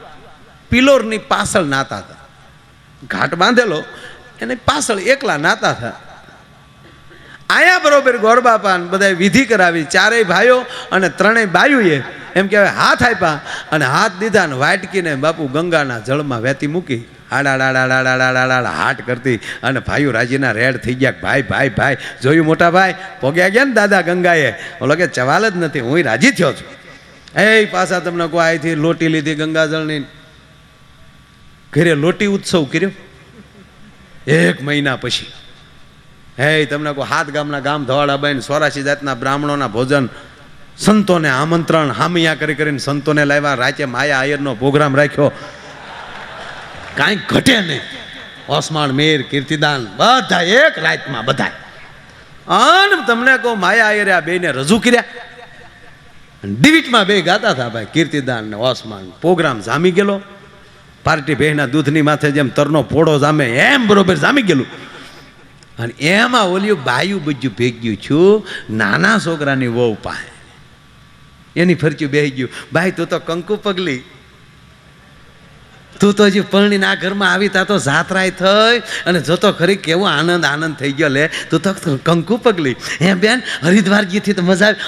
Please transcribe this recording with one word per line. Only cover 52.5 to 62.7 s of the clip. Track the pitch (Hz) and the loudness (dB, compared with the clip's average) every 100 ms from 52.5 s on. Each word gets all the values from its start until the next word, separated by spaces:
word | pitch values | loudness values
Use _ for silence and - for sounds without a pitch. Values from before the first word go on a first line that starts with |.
અને | 185 269 359 403 370 233 | 2 6 6 4 2 0
તમને | 233 262 254 | 0 2 2
કહું, | 233 220 | 0 0
માયા | 180 220 214 | 2 4 4
આયરે | 214 196 | 2 2
આ | 180 | 0
બેયને | 156 180 170 | 0 -2 -2
રજૂ | 127 143 220 | -2 0 2
કર્યા. | 233 233 - - - - - - - - - - - - - - | 4 2 0 -12 -20 -20 -20 -20 -20 -20 -20 -20 -20 -20 -20 -14
ડિવિટમાં | 101 107 269 320 277 240 | -8 2 4 4 2 0
બે | 185 208 | 2 2
ગાતા | 165 208 220 | 2 0 0
હતા | 131 120 | -2 -4
ભાઈ, | 113 104 | -6 -4
કીર્તિદાન | 151 156 151 127 117 | -2 0 -2 -4 -6
ને | 107 104 | -6 -2
ઓસમાન. | 127 120 113 101 92 | -2 -2 -8 -14 -16
પ્રોગ્રામ | 90 160 175 156 113 | -4 0 2 0 -2
જામી | 98 139 180 | -4 0 2
ગયેલો. | 175 202 196 - - - - - - - - | 2 0 -2 -8 -20 -20 -20 -20 -20 -20 -6
પાર્ટી | 143 156 139 | -2 -2 -2
ભેંના | 139 151 151 131 | 0 0 0 0
દૂધની | 147 143 156 | 0 0 2
માથે | 147 147 147 | 2 2 0
જેમ | 147 131 | 0 0
તરનો | 127 143 | 0 2